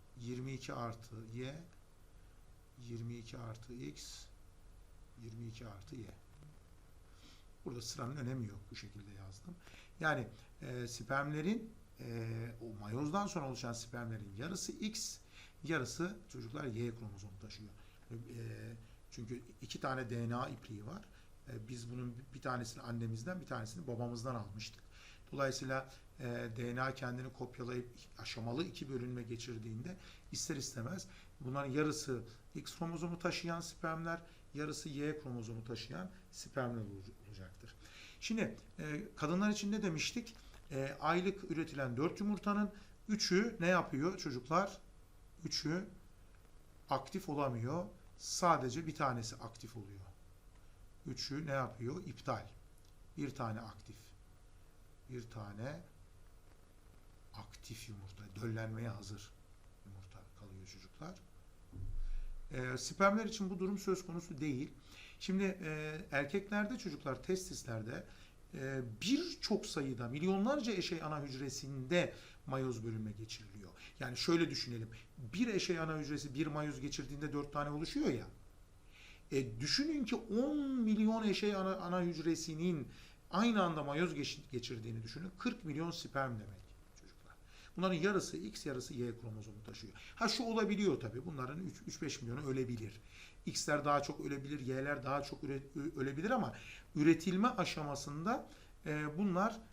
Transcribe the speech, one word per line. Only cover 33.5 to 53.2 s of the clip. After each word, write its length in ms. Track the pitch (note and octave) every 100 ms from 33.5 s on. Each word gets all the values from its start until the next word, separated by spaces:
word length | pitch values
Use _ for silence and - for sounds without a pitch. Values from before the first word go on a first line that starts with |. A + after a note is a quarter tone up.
| E3+
spermler, 600 | E3 - E3 D#3+ E3 E3 - - -
yarısı 360 | C#3 D#3 D3 D#3+
Y 300 | C#3 D3 D3+
kromozomu 440 | C3 A#2+ A2 A2+
taşıyan 480 | A#2 A#2 - E3 F#3 - -
spermler 500 | - - C#3 B2 A#2
ol-, 460 | G2+ G2 F#2 - G#2
olacaktır. 480 | G2 F#2 - - - - - - -
Şimdi, 360 | - A3+ - - - -
e, 240 | D3+ D3 - -
kadınlar 340 | D3+ F3+ G#3
için 220 | G#3 G3+
ne 120 | G#3+
demiştik? 520 | F#3+ D#3 - A#3+ A#3 - - - -
E, 260 | C3+ C3+ -
aylık 500 | D3+ F3 F#3 F#3+ -
üretilen 460 | D#3+ D#3 C#3 C3 A#2+
dört 220 | C3+ -
yumurtanın 520 | G#3 G3+ G3+ G#3 G3+ - - - -
üçü 500 | G#3 - F3+ A#3 G#3
ne 80 | E3+
yapıyor 500 | F3+ E3 C3+ E3 -
çocuklar? 600 | D#3 B2 C3+ E3+ G3 - - - - - - -
Üçü 420 | D#3 - D3+ F3 G#3+ - - - - - - - - - -
aktif 400 | C3 - F#3+ -
olamıyor. 560 | C#3+ C3+ A#2 B2 E3 G3 - - -
Sadece 680 | - - F3 D3+ B2+ C#3 D#3+
bir 80 | -
tanesi 400 | C#3 A#2+ A2+ A2
aktif 420 | A2+ - A2+ A2
oluyor. 280 | G2 G2 F#2+ - - - - - - - - - D3
Üçü 400 | B2+ - C#3 D#3+
ne 60 |
yapıyor? 540 | C3+ A#2+ A#2 A#2 F3 F#3+
İptal. 400 | A#2 - G#2+ F#2+ - - - - - -
Bir 180 | -